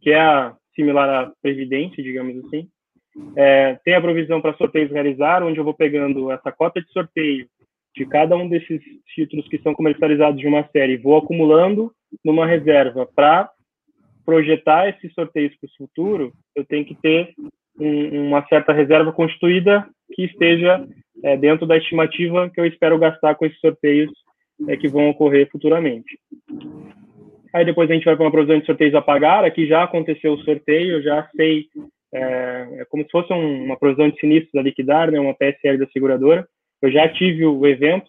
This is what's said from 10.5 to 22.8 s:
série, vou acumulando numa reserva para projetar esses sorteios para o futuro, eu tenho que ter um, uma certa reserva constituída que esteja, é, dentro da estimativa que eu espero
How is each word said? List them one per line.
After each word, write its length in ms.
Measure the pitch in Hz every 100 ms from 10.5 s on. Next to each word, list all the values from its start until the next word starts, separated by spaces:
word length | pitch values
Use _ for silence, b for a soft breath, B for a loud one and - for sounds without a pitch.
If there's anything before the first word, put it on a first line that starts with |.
| 147 147
série, 260 | 151 135 131
vou 200 | 127 151
acumulando 760 | 151 170 156 156 185 208 226 _ _ 302
numa 220 | - 156 165
reserva 600 | 165 147 147 131 127 123
para 360 | - 143 165 202 _ _ _ _ _ _ _
projetar 640 | - 160 151 156 - 156 196
esses 240 | 196 175
sorteios 400 | - 156 156 147 _
para 100 | 139
o 100 | _
futuro, 560 | 135 - 180 208 131 _ _
eu 100 | -
tenho 200 | 139 151
que 100 | 147
ter 400 | - 160 160 180 - 294 _ _ _
um, 500 | 151 147 151 147 143
uma 180 | 143 143
certa 260 | 151 143
reserva 400 | 151 139 156 160
constituída 760 | 160 165 - 175 185 180 202 202 _ _
que 120 | -
esteja, 640 | 185 - 170 170 175 180 139 - _ -
é, 120 | 139 135
dentro 300 | 147 160 165
da 100 | 160
estimativa 720 | 160 165 160 - 175 175 180
que 120 | 180
eu 60 | 170
espero 300 | 160